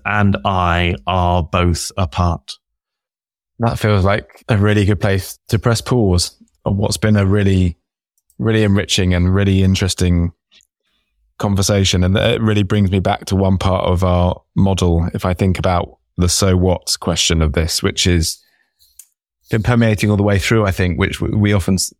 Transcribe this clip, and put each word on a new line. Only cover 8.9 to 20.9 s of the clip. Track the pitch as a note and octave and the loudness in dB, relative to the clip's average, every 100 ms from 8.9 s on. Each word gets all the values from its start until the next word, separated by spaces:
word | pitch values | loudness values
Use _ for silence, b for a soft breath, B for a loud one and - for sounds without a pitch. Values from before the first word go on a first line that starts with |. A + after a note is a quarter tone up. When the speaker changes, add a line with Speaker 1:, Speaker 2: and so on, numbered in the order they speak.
| - F2+ | -2 0
Speaker 2:
and | F2+ F2+ | 2 2
really | F#2+ G2 F#2+ | 2 2 2
interesting | F#2+ F#2+ F#2+ - F2+ F2 E2+ - _ b _ _ _ _ _ _ _ - | 2 2 0 0 0 0 -2 -6 _ b _ _ _ _ _ _ _ -6
conversation. | G#2+ G2 G2+ G2+ F#2+ F#2 | -2 0 0 2 2 0
And | F2+ G2 | 0 2
it | A2 A2+ | 0 0
really | A2 G#2+ | 0 0
brings | F#2+ G#2 F#2+ | 0 0 2
me | G2 | 0
back | F#2+ G#2 - | 0 -4 -2
to | F#2+ | 0
one | F#2+ F#2+ | 0 0
part | G2 F#2 - | 0 0 0
of | F2+ | 0
our | F#2 F2+ F2+ - - | 2 2 0 -2 -6
model. | - G2 F#2 F2+ E2+ E2+ | -2 0 2 0 0 -2
If | - | -2
I | F#2+ | -4
think | F2+ G2 E2+ | 0 0 0
about | F#2+ F2 - - _ - | 0 -2 -4 -12 _ -2
the | F2 | -2
so | - G2 F2+ | 0 2 2
what | F#2 F2 - - | 2 0 -4 -6
question | - E2 - E2 | -4 -2 0 0
of | D#2 | 0
this, | D#2 D#2+ - | 0 -2 -2
which | G2 - F#2+ | -4 -2 0
is | F2 D#2+ - b b b b b - - _ _ _ _ | 0 0 -6 b b b b b -20 -20 _ _ _ _
been | A2+ | -4
permeating | A2+ A#2+ A2+ G#2 G#2 | 0 2 2 2 0
all | G#2 | 2
the | |
way | G2+ G2+ | 2 0
through, | - A2+ G2+ | 0 0 0
I | |
think, | F#2 F2+ | -2 -2